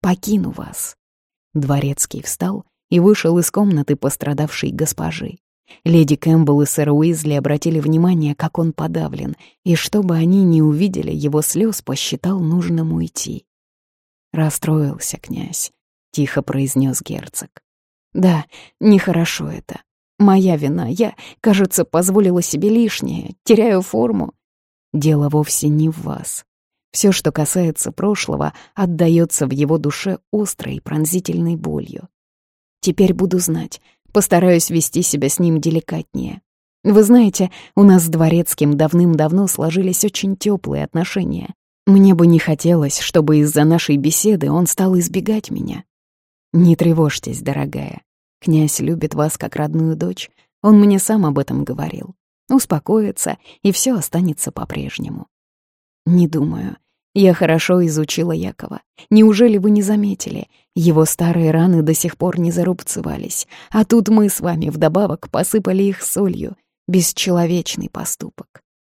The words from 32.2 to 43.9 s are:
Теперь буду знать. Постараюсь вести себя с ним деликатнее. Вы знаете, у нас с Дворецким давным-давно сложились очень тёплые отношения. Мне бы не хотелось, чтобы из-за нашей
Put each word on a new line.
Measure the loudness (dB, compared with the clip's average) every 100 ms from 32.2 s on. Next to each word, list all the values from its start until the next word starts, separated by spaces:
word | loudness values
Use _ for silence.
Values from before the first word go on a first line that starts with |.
| _ _ _ _ _ _
Теперь | -6 2 2
буду | 2 0 -2
знать. | -2 -6 -8 -16 _ _ _
Постараюсь | -2 2 2 4 2 2
вести | -2 -2 -2
себя | -2 -2 -2
с | 0
ним | 0 0
деликатнее. | 0 -4 -4 -10 -8 -8 -10 -12 _ _ _ _
Вы | 2 4
знаете, | 6 6 6 0 -4 -6 -6 6
у |
нас | 8 8
с | 4
Дворецким | 0 2 2 0 0 0 2
давным-давно | 2 2 2 2 2 0 0
сложились | -2 -2 -2 -2 -2
очень | -2 -2 -6 -2
тёплые | -2 -2 -4 -6
отношения. | -4 -4 -4 -4 -4 -6 -10 -18 _ _ 4
Мне | 6 8
бы | 6 6
не | 4
хотелось, | 2 -2 2 2 0 -4
чтобы | -2 0 2 2
из-за | 2 2
нашей | 4 2 2